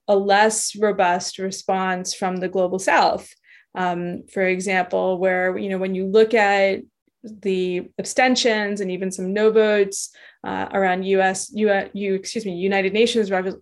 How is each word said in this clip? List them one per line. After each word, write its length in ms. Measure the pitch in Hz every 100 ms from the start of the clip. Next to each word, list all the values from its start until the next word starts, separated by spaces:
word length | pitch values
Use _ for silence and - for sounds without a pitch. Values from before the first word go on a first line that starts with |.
| -
a 80 | 202
less 600 | 196 196 220 220 - 202
robust 600 | 208 196 180 180 185 -
response 800 | 190 190 - 190 190 180 185 -
from 220 | 185 185
the 100 | 180
global 300 | 185 180 190
South. 500 | - 165 180 - - - _ - _ -
Um, 480 | 180 175 175 180 -
for 100 | -
example, 760 | 185 185 190 185 180 190 185 185
where, 360 | 185 180 185 190
you 120 | 202
know, 80 | 190
when 160 | 190
you 140 | 190 190
look 260 | 208 220
at 460 | 226 202 202 196 202 - _ _ _
the 680 | 220 214 196 185 180 180 - -
abstentions 840 | 190 - 254 254 247 214 208 208
and 80 | 190
even 220 | 180 190
some 220 | 190 185
no 180 | 202 220
votes, 640 | 220 214 208 196 196 - - - _
uh, 240 | 196 190 190
around 320 | 196 190 180
U 180 | 190 190
S, 300 | 190 190 -
U-, 360 | 214 214 196 -
U-, 220 | 196 202 190
excuse 300 | 190 226 208
me, 100 | 175
United 380 | 190 196 190
Nations 360 | 202 233 233 196
re-, 240 | 190 185 -